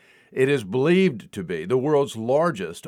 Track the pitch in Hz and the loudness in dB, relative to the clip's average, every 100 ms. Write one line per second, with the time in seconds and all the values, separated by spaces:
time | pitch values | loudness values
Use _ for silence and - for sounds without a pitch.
0 | _ _ _ - 131 143 98 123 139 180 | _ _ _ 0 2 2 0 0 4 4
1 | 190 120 - - 85 85 87 127 135 147 | 4 0 -8 -10 -6 -6 -2 0 2 0
2 | 143 110 113 139 175 120 87 85 | 0 -4 -2 0 0 -2 -8 -10